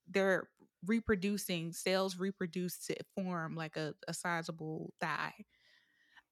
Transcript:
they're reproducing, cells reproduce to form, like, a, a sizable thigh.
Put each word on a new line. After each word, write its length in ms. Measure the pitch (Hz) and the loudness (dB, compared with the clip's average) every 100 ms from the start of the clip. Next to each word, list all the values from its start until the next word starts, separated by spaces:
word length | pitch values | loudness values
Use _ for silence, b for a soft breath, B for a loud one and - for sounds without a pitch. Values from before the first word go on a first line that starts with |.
| - | -2
they're 420 | 185 190 180 - _ - _ | 4 6 4 2 _ -20 _
reproducing, 880 | 175 226 220 214 190 202 - 175 165 | 2 2 4 4 4 0 0 -2 -2
cells 440 | 165 - 185 190 185 | -2 2 4 2 0
reproduce 640 | 190 - 185 185 180 - - | -4 -2 -4 -2 -4 -4 -4
to 80 | - - - | -4 -6 -6
form, 400 | 185 175 160 160 | -2 -2 -2 -4
like, 220 | 156 156 | -4 -2
a, 160 | 156 147 - | -4 -4 -6
a 60 | 170 | -4
sizable 800 | 180 170 165 165 156 160 165 - | 0 0 -2 -6 -6 -6 -8 -4
thigh. 340 | 165 156 151 - 214 b b b b b b b _ | -4 -2 -4 -6 -18 b b b b b b b _